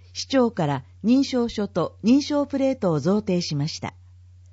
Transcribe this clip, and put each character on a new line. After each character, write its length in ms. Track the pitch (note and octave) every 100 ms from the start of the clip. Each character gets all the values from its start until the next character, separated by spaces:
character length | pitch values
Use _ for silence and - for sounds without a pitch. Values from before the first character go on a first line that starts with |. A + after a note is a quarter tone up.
| -
市 140 | - -
長 240 | C#4 A#3+
か 160 | A#3 D3+
ら 160 | C#3 - -
認 200 | G3+ C4
証 260 | C4+ B3+ A#3
書 180 | A3+ G3+
と 300 | - D#3+ -
認 180 | G3+ C4+
証 240 | C#4+ D4 C#4+
プ 140 | C#4
レ 120 | C4+
ー 20 | C4
ト 140 | F#3+
を 80 | D#3
贈 200 | C#3 G#3
呈 220 | G#3 F3+
し 140 | E3+ D3
ま 120 | D3+
し 120 | -
た。 160 | G#2 - - - - - -